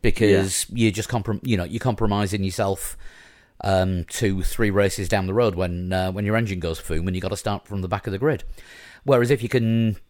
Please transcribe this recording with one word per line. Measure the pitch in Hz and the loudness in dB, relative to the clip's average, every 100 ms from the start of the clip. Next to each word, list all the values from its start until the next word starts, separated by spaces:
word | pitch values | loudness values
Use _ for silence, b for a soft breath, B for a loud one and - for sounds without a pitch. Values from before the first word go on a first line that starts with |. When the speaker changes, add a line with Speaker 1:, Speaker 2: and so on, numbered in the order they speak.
Speaker 1:
Because | 110 - 110 98 98 - - | 2 4 6 4 2 -2 -4
Speaker 2:
Yeah. | 120 | 0
Speaker 1:
you're | 113 | 0
just | 104 - | 0 -4
comprom-, | 120 98 101 | -4 -2 -4
you | - 104 | -2 -2
know, | |
you're | 87 107 | -2 -2
compromising | 131 107 110 101 101 101 | -2 0 0 2 0 0
yourself, | 95 90 98 95 - - B B B B B _ | -2 -2 -2 -2 -6 -12 B B B B B _
um, | - 95 92 90 | 0 2 2 0
two, | 82 - 107 95 | -4 -2 0 2
three | 90 - 110 | 0 2 2
races | 98 101 - 92 | 4 2 0 0
down | 107 95 | 0 2
the | |
road | 104 117 87 | 2 2 2
when, | 90 87 90 | -2 -2 -2
uh, | 92 92 | -2 -2
when | 92 104 | -2 0
your | 110 | 0
engine | 113 92 | 0 -2
goes | 85 80 | -4 -6
foom | - 80 90 | -2 -2 0
and | 92 | -2
you | |
gotta | 90 104 | -4 -4
start | - 101 _ | -4 -6 _
from | 101 | -6
the | 90 | -4
back | 98 - | -4 -4
of | |
the | 98 | -2
grid. | 139 131 - B B B B B | -2 -2 -6 B B B B B
Whereas | - 127 120 | 2 4 4
if | 135 | 0
you | 117 | 2
can | 131 113 113 113 104 - | 0 2 2 2 -2 -8